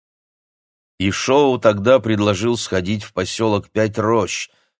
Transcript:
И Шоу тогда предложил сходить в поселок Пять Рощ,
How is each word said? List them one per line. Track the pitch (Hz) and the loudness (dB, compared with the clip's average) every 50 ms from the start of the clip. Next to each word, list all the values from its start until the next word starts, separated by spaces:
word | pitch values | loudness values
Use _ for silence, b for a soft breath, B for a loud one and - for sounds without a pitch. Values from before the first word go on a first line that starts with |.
| _ _ _ _ _ _ _ _ _ _ _ _ _ _ _ _ _ _ _ - | _ _ _ _ _ _ _ _ _ _ _ _ _ _ _ _ _ _ _ -4
И | 95 98 | -4 -4
Шоу | 95 - - 127 135 147 147 135 127 113 | -2 -2 0 2 4 4 4 4 2 2
тогда | - 110 104 101 98 123 135 127 | 2 2 2 4 2 4 4 4
предложил | 104 110 110 101 104 104 98 90 110 120 120 | 2 0 0 0 2 0 0 0 0 -2 -2
сходить | 113 - - 98 95 90 95 110 104 - | -2 -4 -4 -4 -2 -2 -2 -4 -6 -6
в | - | -8
поселок | - 90 95 - - - 113 110 104 98 - _ | -6 -6 -6 -6 -4 -2 0 0 0 -2 -4 _
Пять | - 107 110 107 107 | -2 -2 -2 0 -2
Рощ, | 113 104 110 117 110 92 - - - - - _ _ _ _ _ | -2 -2 0 0 0 0 -2 -6 -10 -10 -12 _ _ _ _ _